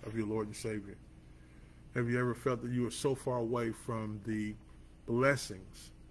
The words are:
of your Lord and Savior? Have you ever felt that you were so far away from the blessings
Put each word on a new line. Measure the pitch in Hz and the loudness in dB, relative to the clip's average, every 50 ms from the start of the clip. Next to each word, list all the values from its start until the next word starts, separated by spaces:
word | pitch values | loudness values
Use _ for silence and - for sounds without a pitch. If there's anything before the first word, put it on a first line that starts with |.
| - | -8
of | 107 110 | -2 0
your | 113 107 | 0 0
Lord | 104 107 110 107 104 | 2 2 0 0 -2
and | 104 | -4
Savior? | - - 110 107 104 98 101 - - - - - - - - - - - - - - - - - - - - - | -4 -4 -2 -2 -4 -6 -8 -12 -14 -16 -18 -20 -20 -20 -20 -20 -20 -20 -20 -20 -20 -20 -20 -20 -20 -18 -2 0
Have | 123 120 120 | 0 2 4
you | 123 123 | 4 4
ever | 127 123 113 | 4 4 2
felt | - - 135 123 120 | 2 2 2 2 2
that | 123 120 | 0 0
you | 123 123 | 2 2
were | 120 110 | 2 2
so | - - - 139 131 | 0 2 2 2 2
far | 131 - 135 127 123 | 2 2 0 2 2
away | 117 113 123 120 117 113 | 2 2 2 2 2 0
from | 110 - - - 117 110 110 107 107 104 101 | -2 -2 -4 -2 -2 -2 -2 -2 -4 -4 -2
the | 113 110 107 107 107 107 110 - - - - - - - - - | 0 0 0 0 -2 -4 -8 -12 -18 -18 -18 -18 -20 -20 -12 -2
blessings | - 117 120 131 139 139 131 - - 101 95 95 - - - - - - - - - | 0 4 6 6 6 4 4 0 -6 -8 -10 -12 -14 -16 -16 -16 -16 -18 -18 -18 -20